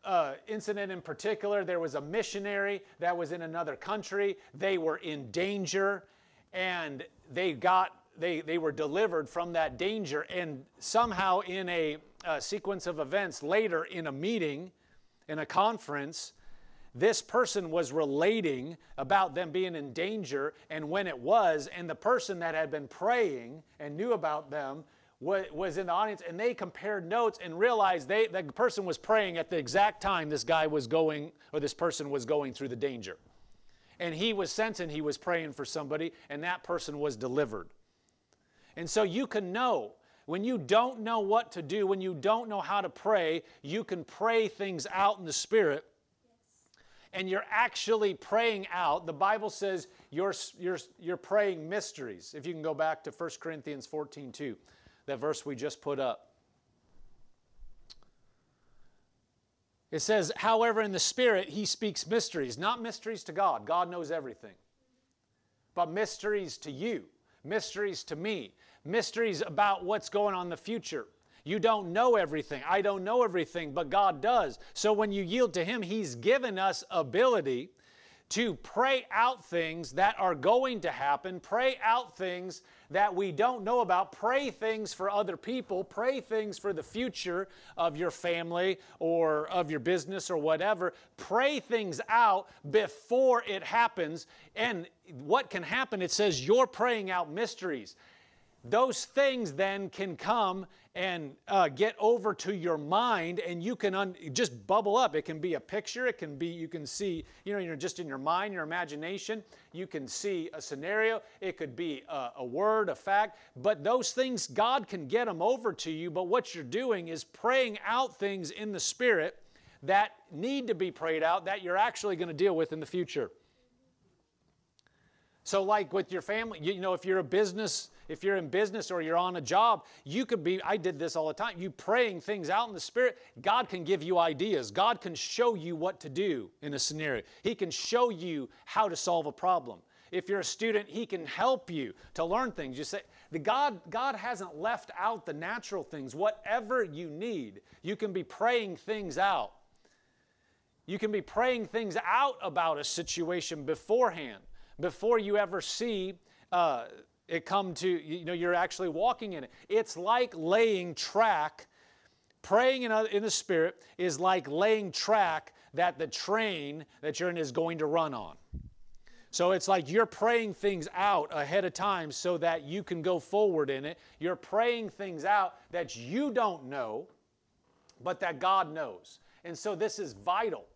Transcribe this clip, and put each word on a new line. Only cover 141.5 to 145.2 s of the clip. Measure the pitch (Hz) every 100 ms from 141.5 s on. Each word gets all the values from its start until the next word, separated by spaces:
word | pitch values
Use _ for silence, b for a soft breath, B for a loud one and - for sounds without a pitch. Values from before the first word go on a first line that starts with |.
| 262 262
you | 165 120 - B -
to | 165
learn | 208 254
things. | 175 139 127
You |
say, | 147 202 - b b
the | 160
God, | 147 247 285 196 160
God | 220 262 220
hasn't | 220 226 190 151
left | 202 233 - 180
out | 202 226